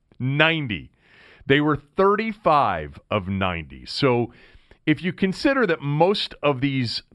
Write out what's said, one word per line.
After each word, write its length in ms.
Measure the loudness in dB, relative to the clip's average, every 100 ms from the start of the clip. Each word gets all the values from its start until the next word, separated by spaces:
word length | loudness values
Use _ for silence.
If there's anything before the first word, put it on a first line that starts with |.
| _ -8
Ninety. 720 | -4 0 0 0 -4 -8 -10 _ _ _ -20 -10 0
They 160 | 2
were 160 | 2 -2
thirty-five 1200 | -4 0 2 2 -2 -2 2 2 2 -2 -6 -12 -4
of 200 | -4 -2
ninety. 560 | -2 -2 -4 -10 -16 -12
So 480 | -2 2 2 -2 -8 -20 -20 _ _ -2
if 180 | -2
you 100 | -2
consider 520 | -2 -2 0 0 2 2
that 160 | 0
most 540 | 0 2 2 2 -4 -2
of 180 | 0 2
these 400 | 0 0 -2 -6 -12